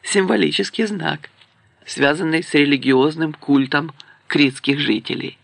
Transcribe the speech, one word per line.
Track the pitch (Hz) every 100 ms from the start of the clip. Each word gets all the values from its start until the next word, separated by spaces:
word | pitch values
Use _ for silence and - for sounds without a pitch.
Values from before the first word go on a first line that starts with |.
символический | - 208 190 208 160 151 196 -
знак, | 220 202 156 147 - _ _ _ _ _ -
связанный | - 143 151 160 160
с | -
религиозным | 151 143 139 131 131 143 160 160
культом | 147 - 143 131 147 160 - - _ _
критских | 143 143 131 - 139
жителей. | 139 107 - - - -